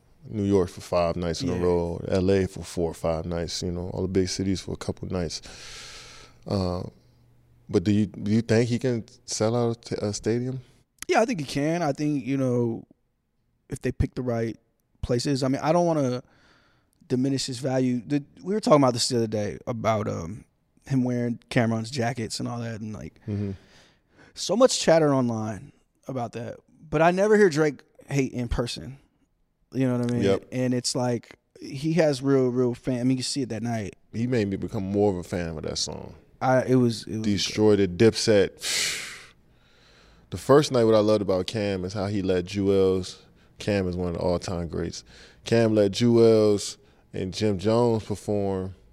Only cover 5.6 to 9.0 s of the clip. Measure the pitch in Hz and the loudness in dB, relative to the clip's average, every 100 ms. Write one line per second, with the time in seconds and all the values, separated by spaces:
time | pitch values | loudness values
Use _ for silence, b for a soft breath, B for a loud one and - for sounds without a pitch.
5.6 | B B B B B B B B - 101 | B B B B B B B B -6 -2
6.6 | 90 90 - - _ _ _ _ _ _ | -2 -4 -8 -14 _ _ _ _ _ _
7.6 | - 104 90 104 104 - 101 110 117 113 | -2 0 2 2 2 -4 -2 0 2 2
8.6 | 120 120 131 120 | 2 0 -2 -2